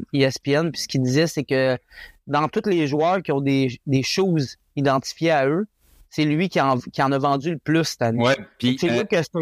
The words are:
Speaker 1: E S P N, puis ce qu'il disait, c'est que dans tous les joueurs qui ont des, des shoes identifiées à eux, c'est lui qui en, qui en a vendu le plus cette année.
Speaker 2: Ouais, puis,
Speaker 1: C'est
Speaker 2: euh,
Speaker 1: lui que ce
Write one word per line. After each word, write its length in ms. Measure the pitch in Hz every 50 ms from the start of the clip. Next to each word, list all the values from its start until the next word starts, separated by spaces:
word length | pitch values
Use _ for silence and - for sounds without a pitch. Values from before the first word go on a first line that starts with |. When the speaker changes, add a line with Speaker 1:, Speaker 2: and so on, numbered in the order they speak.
| - - -
Speaker 1:
E 40 | 139
S 180 | 135 135 - -
P 120 | - 139
N, 180 | 143 151 165 165
puis 120 | 143 -
ce 40 | - -
qu'il 120 | - 135
disait, 260 | 127 127 127 151 165 160
c'est 160 | - 156 127
que 340 | - 135 131 131 131 127 - _ _ - - - - - _ _
dans 200 | - 143 147 156 147
tous 200 | - 220 208 214
les 180 | 180 170 151
joueurs 360 | 135 143 151 156 175 190 196
qui 100 | - -
ont 80 | 143 139
des, 400 | 139 139 139 135 135 127 120 - _
des 160 | 147 131 135
shoes 560 | 120 - - 190 190 190 165 156 131 - - - _ _ _
identifiées 540 | 151 135 139 131 135 - - - - 160 165
à 180 | 156 139 135 139
eux, 180 | 156 185 214 - _ _ _ _ _ - - _
c'est 140 | - 156 151
lui 260 | 151 147 156 190 175
qui 100 | - 175
en, 160 | 139 135 131 123
qui 240 | - - - -
en 80 | 139 135
a 60 | 139 135
vendu 340 | 139 143 139 139 139 175
le 60 | 165 139
plus 260 | - - 156 175 156
cette 180 | - - -
année. 200 | 123 117 113 123
Speaker 2:
Ouais, 140 | 117 127 139 - - - _ -
puis, 180 | 120 123 131 135
Speaker 1:
C'est 120 | 180 170
Speaker 2:
euh, 100 | 120 -
Speaker 1:
lui 60 | 220
que 160 | - 214 170
ce 60 | 147 - - 170